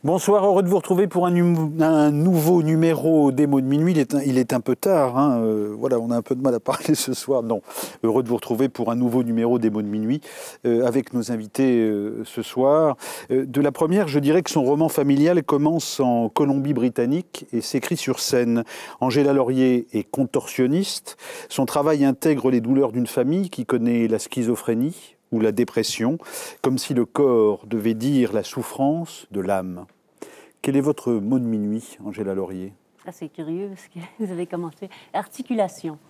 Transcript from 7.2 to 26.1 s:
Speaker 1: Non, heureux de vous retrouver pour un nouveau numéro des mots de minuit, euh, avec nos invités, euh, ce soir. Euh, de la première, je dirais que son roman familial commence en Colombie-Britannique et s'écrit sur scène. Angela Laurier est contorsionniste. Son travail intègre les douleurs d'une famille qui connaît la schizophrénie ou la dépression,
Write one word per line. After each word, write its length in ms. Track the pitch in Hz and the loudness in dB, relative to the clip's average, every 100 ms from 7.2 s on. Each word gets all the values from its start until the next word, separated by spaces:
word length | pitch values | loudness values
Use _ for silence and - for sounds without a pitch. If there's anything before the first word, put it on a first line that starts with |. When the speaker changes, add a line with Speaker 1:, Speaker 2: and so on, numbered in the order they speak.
| - 135 | -2 -2
Speaker 1:
Non, 200 | 117 110 - - - - | 0 -4 -4 -12 -12 -2
heureux 180 | 113 113 | 0 2
de 60 | 120 | 0
vous 80 | 120 | -2
retrouver 320 | - 117 135 | -2 -2 -2
pour 240 | - 113 | -2 -4
un 40 | 117 | 0
nouveau 280 | 123 123 | 0 0
numéro 360 | 117 113 117 123 | 0 0 2 2
des 100 | 113 | 0
mots 120 | 107 | -2
de 60 | 104 | -4
minuit, 320 | 107 110 151 - - - - 123 | -4 -2 -4 -6 -18 -18 -6 0
euh, 200 | 117 123 | 2 2
avec 280 | 127 123 | 0 -2
nos 180 | 123 113 | -6 -4
invités, 480 | 117 107 - 135 120 | -6 -6 0 2 2
euh, 420 | 110 104 104 110 110 | 2 0 -4 -8 -10
ce 160 | - | -10
soir. 560 | 107 - 131 151 160 131 - - - | -8 0 2 4 2 0 -10 -14 -2
Euh, 140 | 131 117 | -2 0
de 160 | 127 | 0
la 100 | 143 | -2
première, 380 | 131 160 190 175 | 0 0 2 2
je 100 | 143 | 0
dirais 220 | 143 156 | 2 2
que 80 | - | 2
son 140 | 160 131 | 0 2
roman 240 | 147 160 | 2 2
familial 520 | - 139 139 156 175 | 0 2 4 4 2
commence 600 | 147 147 151 165 - - | 2 2 2 0 -4 -2
en 260 | 131 117 113 | 0 2 0
Colombie-Britannique 1160 | - 143 139 139 131 123 117 120 156 - - - | 0 0 2 0 0 0 0 0 -2 -4 -16 -8
et 80 | 117 | -8
s'écrit 340 | - 139 - 170 | -4 -6 -4 -4
sur 240 | - - | -4 -4
scène. 460 | - 131 120 117 110 - - - | 0 0 2 0 -2 -12 -18 -4
Angela 320 | 127 127 139 | 0 2 4
Laurier 560 | 139 123 131 131 123 117 | 2 2 2 2 2 0
est 100 | 110 | -6
contorsionniste. 1120 | - - 127 139 - - 127 160 196 - - - - - - | -4 -4 -2 -2 -4 -2 0 0 -2 -8 -14 -18 -18 -18 -10
Son 180 | - 127 | -4 -2
travail 380 | 147 143 151 | 0 0 2
intègre 480 | 139 127 - 143 131 | 2 2 0 2 2
les 80 | 127 | 0
douleurs 320 | 113 135 135 | 2 2 2
d'une 160 | 117 120 | 0 -2
famille 420 | - 127 175 185 | 0 0 0 -2
qui 160 | - 117 | -6 -2
connaît 440 | 127 120 120 113 | 0 2 2 2
la 100 | 110 | 0
schizophrénie 960 | - - 117 117 - 113 139 - - _ _ | -4 -4 -2 -2 -2 -2 -2 -4 -20 _ _
ou 80 | 113 | 0
la 120 | 110 | 0
dépression, 680 | 104 120 - 107 - 113 | 2 0 0 -2 -2 -2